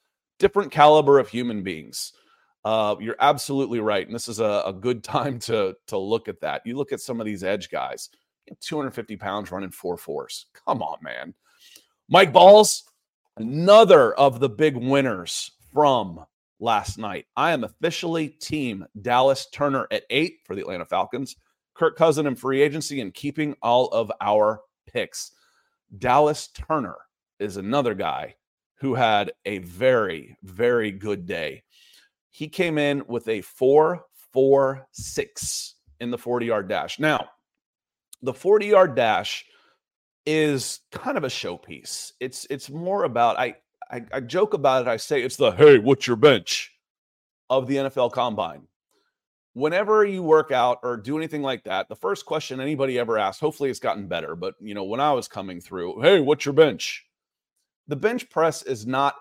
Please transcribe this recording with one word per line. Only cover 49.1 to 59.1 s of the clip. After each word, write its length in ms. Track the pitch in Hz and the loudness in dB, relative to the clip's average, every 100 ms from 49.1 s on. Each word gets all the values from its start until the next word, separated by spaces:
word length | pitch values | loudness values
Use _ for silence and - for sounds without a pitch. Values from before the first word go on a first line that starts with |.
| _ _ _ _ | _ _ _ _
Whenever 500 | 120 147 175 208 214 | -6 -2 -2 2 2
you 200 | 208 190 | 2 0
work 280 | 170 156 147 | 4 4 4
out 280 | 127 120 123 | 0 0 0
or 160 | 123 120 | -4 -8
do 200 | 107 156 | -6 -8
anything 260 | 160 147 | -6 -6
like 200 | 139 123 - | -6 -6 -6
that, 220 | 95 - | -6 -6
the 80 | 110 | -6
first 300 | - 196 - | -6 -6 -6
question 340 | 156 - 131 | -8 -6 -8
anybody 380 | 135 147 135 123 | -6 -4 -2 -2
ever 220 | 117 110 | -2 0
asks, 200 | 98 - | -2 -2
hopefully 300 | 151 156 143 | -4 -2 -4
it's 100 | 113 | -4
gotten 280 | 120 104 101 | -4 -6 -6
better, 280 | 85 76 82 | -8 -6 -8
but, 200 | 90 - | -10 -10
you 140 | 104 | -12
know, 100 | 101 | -10
when 160 | 95 113 | -8 -2
I 140 | 147 | -2
was 140 | 135 - | -2 -4
coming 340 | - 98 90 | -10 -12 -14
through, 400 | - 95 87 104 | -12 -10 -8 0
"Hey, 180 | 143 196 | 4 4
what's 260 | 135 147 143 | 4 0 2
your 80 | |
bench?" 520 | 143 156 113 - - _ _ _ _ _ _ _ _ - | 4 4 2 -8 -12 _ _ _ _ _ _ _ _ -12
The 80 | 139 | -4
bench 320 | 208 240 - | -2 -4 -6
press 340 | - 160 151 | 0 0 -2
is 240 | - 123 110 | -6 -8 -4
not 280 | 131 139 | -2 -2